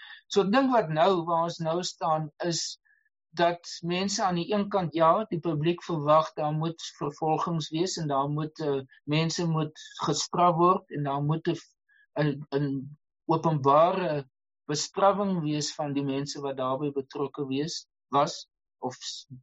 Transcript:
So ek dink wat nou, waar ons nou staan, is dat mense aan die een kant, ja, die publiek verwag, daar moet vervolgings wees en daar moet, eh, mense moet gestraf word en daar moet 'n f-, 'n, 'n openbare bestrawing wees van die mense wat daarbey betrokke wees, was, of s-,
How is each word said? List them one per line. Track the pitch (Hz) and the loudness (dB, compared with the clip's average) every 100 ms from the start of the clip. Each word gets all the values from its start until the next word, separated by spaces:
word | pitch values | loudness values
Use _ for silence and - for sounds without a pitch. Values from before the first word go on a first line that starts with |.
| - - _ | -20 -20 _
So | 202 | 0
ek | 185 | 4
dink | 254 262 | 4 4
wat | 240 160 | 2 2
nou, | 156 185 185 | 4 4 4
waar | 165 165 | 2 0
ons | 170 170 | 0 -2
nou | 160 170 | -2 -2
staan, | 180 - 170 156 156 - | -4 -4 -2 0 -2 -6
is | 170 160 - - _ _ _ _ _ | -4 -4 -6 -10 _ _ _ _ _
dat | 160 170 170 - - | 2 2 0 -8 -8
mense | 170 180 202 214 | -4 -2 -2 0
aan | 196 | 0
die | 175 170 | 0 0
een | 208 202 | -2 0
kant, | 202 170 | -2 0
ja, | 160 165 190 - | 4 4 4 0
die | 156 | -4
publiek | 170 147 160 175 | -2 0 0 -2
verwag, | - 160 147 156 156 | -4 -2 4 4 4
daar | - 151 | -2 -4
moet | 156 165 165 - - | -2 -4 -6 -12 -8
vervolgings | 147 - 156 156 185 165 - | -8 -2 0 0 0 -2 -2
wees | 156 185 180 | -2 -2 -2
en | 151 | -2
daar | 139 139 | 0 0
moet, | 151 151 - | -2 -4 -4
eh, | 151 135 135 _ | -2 -2 -6 _
mense | - 151 165 170 170 | -2 0 0 -2 -2
moet | 160 151 - - - | 0 -2 -8 -20 -6
gestraf | - 147 - 175 175 | -4 -2 -2 2 4
word | 165 175 190 - | 6 4 2 -2
en | 147 | -6
daar | 143 139 | -4 -2
moet | 147 160 175 | -2 0 -2
'n | |
f-, | 160 - _ _ _ _ 147 | -4 -8 _ _ _ _ -2
'n, | 147 143 - | -2 -2 -4
'n | 139 143 135 131 - _ _ | -2 -2 -4 -8 -16 _ _
openbare | - 160 165 151 139 147 170 190 175 147 135 _ _ _ - | -2 0 2 2 4 6 6 2 -2 -4 -6 _ _ _ -6
bestrawing | 147 - - 196 196 202 180 | -6 -4 2 4 4 0 0
wees | 151 151 143 | -2 -2 -4
van | - 147 | -6 -4
die | 139 | -2
mense | 139 135 143 151 | -2 -2 -4 -6
wat | 139 135 | -6 -4
daarbey | 131 131 147 | -4 -2 -2
betrokke | 139 135 147 139 - 139 | -4 -6 -6 -6 -4 -4
wees, | 135 165 - - _ _ | -2 -4 -8 -14 _ _
was, | 139 151 - - _ _ _ | 0 0 -2 -16 _ _ _
of | 127 | -10
s-, | - - - - 127 | -8 -12 -14 -16 -20